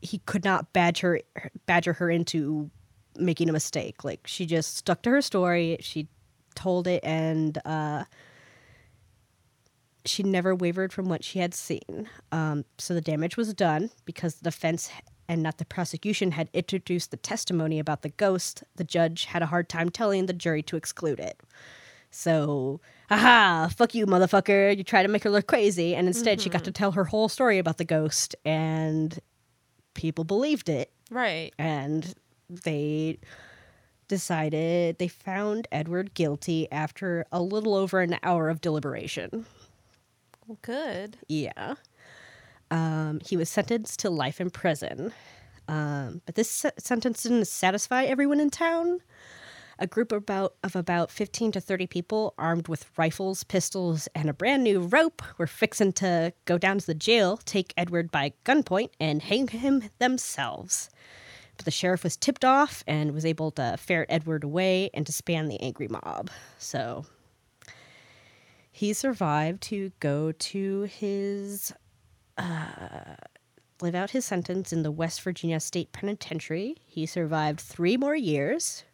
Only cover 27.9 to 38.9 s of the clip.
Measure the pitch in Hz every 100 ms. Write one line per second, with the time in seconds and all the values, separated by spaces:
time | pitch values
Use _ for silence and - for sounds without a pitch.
27.9 | 160 156 - - - - 156 160 160 160
28.9 | 156 156 165 - _ _ _ _ _ _
29.9 | - 160 156 165 202 285 294 - 147 -
30.9 | _ _ 240 240 165 160 - 160 151 139
31.9 | 156 165 190 _ _ _ 175 170 151 147
32.9 | 151 156 - - - - - - _ _
33.9 | _ _ 196 - 165 156 156 165 175 170
34.9 | 170 175 - - 190 208 208 233 147 156
35.9 | 175 196 - 160 - - 165 156 143 156
36.9 | - 190 170 165 175 180 208 220 202 190
37.9 | 190 175 170 - 175 160 160 180 151 139